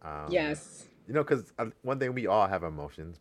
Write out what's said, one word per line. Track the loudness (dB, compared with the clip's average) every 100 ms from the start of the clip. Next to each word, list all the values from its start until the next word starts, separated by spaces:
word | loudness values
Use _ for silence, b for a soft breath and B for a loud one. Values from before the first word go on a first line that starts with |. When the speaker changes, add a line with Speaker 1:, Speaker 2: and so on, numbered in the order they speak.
Speaker 1:
Um, | -12 -8 -2
Speaker 2:
Yes. | 0 0 -2 -8 -20 -20 _ -2
Speaker 1:
you |
know, | 0
'cause, | 2 0 0 -6
uh, | -6 -4
one | -4 0
thing, | 0
we | 0 4
all | 6 6
have | 2
emotions, | -2 -4 -8 -10 -12 -12